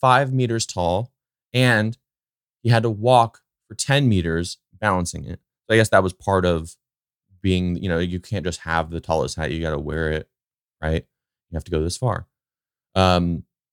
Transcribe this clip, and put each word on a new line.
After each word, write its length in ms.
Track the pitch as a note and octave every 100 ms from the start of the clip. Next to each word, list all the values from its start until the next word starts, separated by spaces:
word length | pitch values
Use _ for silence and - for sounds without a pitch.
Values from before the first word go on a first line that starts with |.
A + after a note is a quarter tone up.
five 320 | C3 B2+ C3+
meters 320 | C3 B2 A#2
tall, 480 | - F#2 F2 F#2 B2 _ _ _ _
and 460 | B2 B2+ A2 A2 - _ _ _ _ _ _
he 60 | A#2
had 160 | A#2
to 60 | A2+
walk 520 | G2+ A#2 B2+ A#2 - _ _ -
for 80 |
ten 340 | G#2 - C#3 C3
meters 500 | F#2+ E2 D#2+ E2+ - _ -
balancing 460 | G#2+ F#2 F2 D#2
it. 160 | D2+ - _ _ -
So 80 |
I 20 | A2+
guess 120 | A2
that 160 | G2
was 80 | F#2+
part 320 | - - F#2+
of 320 | F2+ E2+ D#2+ - _ _ _ _ _ F#2+
being, 360 | G2 F2+ F2+ F2
you 60 | F#2+
know, 100 | E2
you 220 | F2+ F2+
can't 240 | - G2+
just 160 | F2 -
have 300 | E2 E2 D#2+
the 100 | E2
tallest 340 | - D#2+ C2+
hat, 160 | - D2+
you 100 | E2
gotta 200 | D#2+ D2
wear 320 | D2+ D#2 D#2+
it, 160 | D#2 - _ _ _ _ _
right? 240 | D#2 E2 - _ _ _ _
You 60 | E2
have 80 |
to 80 | -
go 100 | D#2+
this 140 | E2 -
far. 320 | B2 F2+ - _ _ _ _ _ _
Um, 480 | F#2+ F#2 F2+ F2 E2 - _ _